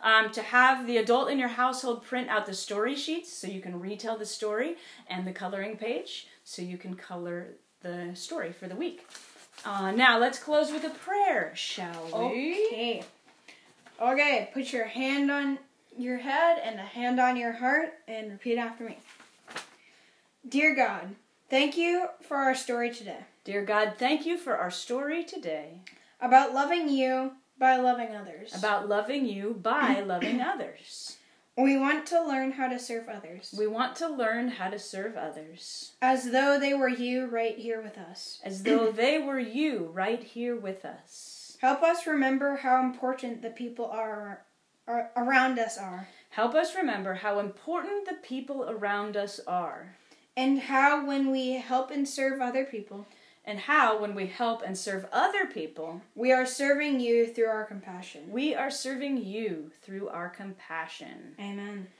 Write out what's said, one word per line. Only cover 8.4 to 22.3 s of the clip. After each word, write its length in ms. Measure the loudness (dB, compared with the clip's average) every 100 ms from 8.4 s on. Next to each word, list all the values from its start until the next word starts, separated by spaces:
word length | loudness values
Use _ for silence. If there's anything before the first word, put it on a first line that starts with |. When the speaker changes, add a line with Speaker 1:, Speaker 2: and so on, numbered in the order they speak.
| -8
Speaker 1:
for 160 | -10 -12
the 80 | -6
week. 300 | -6 -8 -18 -20 -20 -20 -20 -14 -6
Uh, 260 | -2 0
now, 260 | 6 6 8
let's 220 | 4 2
close 320 | 0 2 2
with 120 | 0
a 60 | -6
prayer, 600 | -8 -2 2 4 4 -2 -6
shall 500 | -8 -6 -8 -8 -6
we? 600 | -2 0 0 -2 0 0
Speaker 2:
Okay. 360 | 0 -2 -4 -8 _ _ _ -20 -20 _ _ -20 0
Okay, 480 | 2 4 4 4 0
put 180 | -6 -4
your 140 | -2 -4
hand 440 | -2 0 2 2
on 300 | 2 0 -4 -8 _ _ -8
your 200 | -4 -4
head 420 | 0 4 4 4
and 160 | 0 -8
a 40 |
hand 360 | -10 -4 0 4
on 160 | 4 4
your 160 | -2
heart 400 | -2 2 2 0 -6 -12
and 240 | -10 -10
repeat 260 | -8 -2 0
after 260 | -2 -6 -12
me. 120 | -14 -20 -20 -20 _ -14 -14 -14 -20 _ _ _ _ _ _ -4
Dear 260 | 4 4 6
God, 400 | 2 2 -8 -14 _ _ _
thank 260 | 2 4 2
you 300 | 2 2 0 -6
for 140 | -4